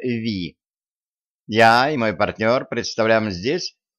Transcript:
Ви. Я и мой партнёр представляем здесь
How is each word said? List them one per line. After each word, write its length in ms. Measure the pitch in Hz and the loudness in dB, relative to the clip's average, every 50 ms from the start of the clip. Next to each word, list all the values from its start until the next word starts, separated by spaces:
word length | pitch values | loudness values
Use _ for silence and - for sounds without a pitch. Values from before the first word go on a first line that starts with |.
Ви. 560 | 127 127 120 113 113 117 101 92 87 73 _ _ _ _ _ _ _ _ _ _ _ _ _ _ _ _ _ _ _ | -6 -6 -6 -4 -4 -6 -6 -6 -8 -10 _ _ _ _ _ _ _ _ _ _ _ _ _ _ _ _ _ _ _
Я 440 | - 104 113 113 113 117 123 131 156 | -2 2 6 6 6 6 4 2 0
и 60 | 151 | 0
мой 180 | 123 113 107 90 | -2 -2 -2 0
партнёр 500 | 104 104 110 - - 113 113 123 139 139 | 0 -2 -2 -2 -2 0 0 0 0 -2
представляем 640 | - 117 117 110 - - 117 110 113 113 110 107 104 | -4 -8 -8 -8 -6 -4 -2 2 2 2 2 2 -2
здесь 460 | 92 85 98 135 170 175 - - _ _ _ _ _ | -6 -6 -4 -4 -4 -4 -6 -10 _ _ _ _ _